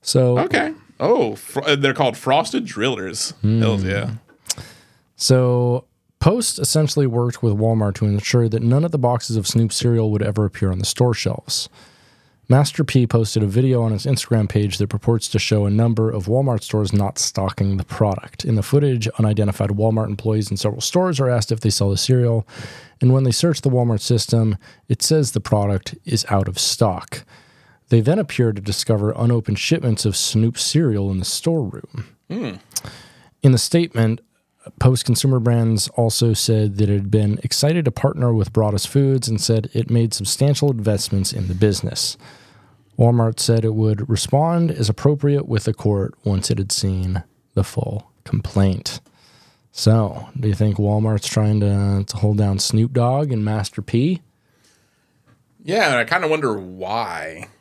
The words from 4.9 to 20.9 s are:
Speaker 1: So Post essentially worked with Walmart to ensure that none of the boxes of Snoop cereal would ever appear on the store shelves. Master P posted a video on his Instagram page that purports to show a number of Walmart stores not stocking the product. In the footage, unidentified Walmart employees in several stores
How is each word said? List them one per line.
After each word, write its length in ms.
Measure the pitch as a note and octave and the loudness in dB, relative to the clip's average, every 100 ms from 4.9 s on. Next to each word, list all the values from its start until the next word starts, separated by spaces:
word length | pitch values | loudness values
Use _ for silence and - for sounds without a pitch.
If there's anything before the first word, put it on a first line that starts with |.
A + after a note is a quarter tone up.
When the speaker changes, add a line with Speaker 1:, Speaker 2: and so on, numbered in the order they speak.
| _ _ _ | _ _ _
Speaker 1:
So 720 | - B2+ B2+ B2 B2 B2 _ _ _ _ | 2 4 4 0 0 -2 _ _ _ _
Post 400 | D#3 A#3 A3+ - | 0 0 -2 -4
essentially 480 | D3 D#3 D3+ D3+ C3+ | -2 0 0 0 0
worked 340 | A#2 A#2+ - | 0 -2 -2
with 120 | A#2 | -2
Walmart 420 | G#2 A2 A2+ G#2 F#2+ | 2 2 2 0 0
to 100 | G#2+ | 0
ensure 440 | G2+ - B2 A#2 | 0 2 2 2
that 120 | A2+ | 0
none 220 | A#2 C3+ | 2 2
of 80 | E3+ | 0
the 60 | D#3 | 0
boxes 400 | B2 B2 - A2 | 0 0 -2 -4
of 100 | F#2 | 0
Snoop 240 | A#2+ A2+ | 0 0
cereal 400 | - B2 A#2 A2 | 0 0 2 2
would 100 | G#2 | 0
ever 220 | G#2 G#2 G2+ | -2 0 -2
appear 260 | - F#2+ | 0 -2
on 80 | F#2 | 0
the 60 | G2 | -4
store 280 | - B2 | 0 0
shelves. 560 | G#2+ - - - - - - - _ _ _ _ _ - | 2 -4 -6 -6 -8 -8 -16 -20 _ _ _ _ _ 2
Master 340 | B2+ C#3 - | 4 4 0
P 220 | C3+ C3 A#2+ | 2 2 4
posted 380 | A2+ G#2+ A2 | 2 2 0
a 20 | G#2 | 2
video 340 | G#2+ C3 B2 | 2 2 2
on 80 | A2+ | 0
his 140 | G#2 - | -2 -2
Instagram 420 | B2+ - A#2 G2+ | -2 0 0 2
page 300 | G#2+ G#2 F2+ | 0 0 -2
that 80 | G2+ | -4
purports 400 | G#2 - A#2 - | -2 0 0 0
to 100 | G#2+ | -2
show 260 | - G#2+ G2+ | 0 0 2
a 40 | |
number 400 | G#2 A#2 A2 A2 | 2 2 2 0
of 160 | G#2+ F#2 | -2 0
Walmart 380 | B2 C3+ A2+ | 0 0 -2
stores 280 | - A2 G2 | -2 -2 0
not 280 | G#2 G2 - | 0 0 -4
stocking 580 | - - F#2+ - G2 G2 | -4 -2 -4 -2 -2 -2
the 60 | - | -6
product. 580 | - G#2+ F#2+ - - | 0 0 0 -8 -8
In 120 | D3+ A2 | -2 -2
the 80 | |
footage, 440 | - C#3+ C#3+ B2 A2 - | 2 2 2 0 -4 0
unidentified 500 | A2 G#2+ G2+ - G2+ | 0 2 0 0 -2
Walmart 380 | G2+ A2 A2 A2 | 0 0 0 -2
employees 420 | G#2 A2 G#2+ G2+ | -4 -2 -2 -2
in 80 | G2 | -4
several 240 | G#2 A#2+ | -4 -4
stores 380 | - | -2